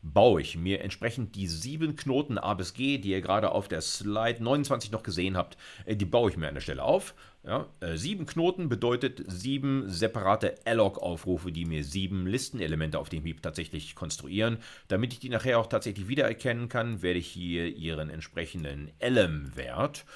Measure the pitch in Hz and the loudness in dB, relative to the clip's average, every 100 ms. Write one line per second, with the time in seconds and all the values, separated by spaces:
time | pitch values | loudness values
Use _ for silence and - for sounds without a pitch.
0 | 78 76 117 90 - 82 87 98 98 - | 2 8 8 8 4 -2 0 0 -2 -4
1 | 117 117 104 101 95 80 110 151 160 147 | -4 -2 -6 -4 -4 -4 -6 -2 -2 -2
2 | 139 135 147 113 95 98 90 - 135 139 | 0 0 0 -2 0 -2 -4 -2 -2 0
3 | 98 95 92 101 101 - 95 82 - - | 0 0 2 4 4 2 0 -2 -2 -4
4 | 101 104 117 117 113 147 139 127 107 110 | -2 0 0 0 2 2 2 -2 -2 -6
5 | - 87 92 92 87 - - - - 101 | -4 0 0 0 -2 -6 -18 -12 -4 0
6 | 95 120 117 90 78 71 - 67 69 180 | 2 4 4 2 -4 -4 -6 -2 2 2
7 | - - - - - 120 - - 175 165 | 0 -12 -20 -16 -6 -4 -6 -8 -4 -4
8 | 127 202 147 - 170 180 165 117 120 120 | -4 -4 -4 0 2 2 0 2 4 4
9 | 131 - - 90 110 139 139 135 101 165 | 2 -2 -8 -6 -2 0 2 2 0 0
10 | 110 113 95 107 101 - - 117 101 - | 0 2 2 4 2 0 2 4 4 4
11 | 90 85 95 87 90 82 85 78 73 90 | -2 -2 0 0 0 -2 -2 -2 -2 -2
12 | 95 95 90 120 - 120 80 78 78 76 | 0 0 0 0 -2 -4 -2 0 0 -2
13 | 69 80 80 78 82 78 82 80 - - | -4 -4 -6 -6 -6 -6 -6 -8 -10 -10
14 | 82 - 69 95 113 113 - - - 98 | -8 -8 -4 0 0 0 -6 -16 -2 0
15 | 117 123 127 117 127 117 110 110 110 101 | 0 -4 -4 -2 2 2 2 0 -2 -4
16 | 95 139 120 110 131 117 120 123 117 110 | -2 2 2 2 -2 -2 -2 -2 -2 -2
17 | 90 87 85 90 87 85 85 - 80 76 | 0 0 -2 -6 -4 -2 -2 -4 -4 -4
18 | 76 78 - - 85 92 73 71 73 - | -4 -8 -8 -8 -6 -6 -6 -8 -10 -4
19 | 120 127 92 76 69 64 62 64 139 143 | 4 6 6 2 -4 -8 -6 -2 -2 -2
20 | - | -16